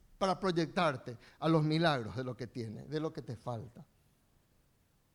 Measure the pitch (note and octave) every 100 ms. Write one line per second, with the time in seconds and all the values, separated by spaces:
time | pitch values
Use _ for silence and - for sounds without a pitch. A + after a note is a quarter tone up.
0 | - - F#3+ F#3 F#3+ E3+ D#3 F3 E3+ B2+
1 | - A2+ - - D#3 D#3+ D3+ D#3 E3 C#3
2 | G#2 G#2 B2+ A#2 A#2+ B2+ A2 A2+ C3+ D3+
3 | D#3 D#3 B2+ A2+ B2 A#2 - - - _
4 | _ _ _ _ _ _ _ _ _ _
5 | _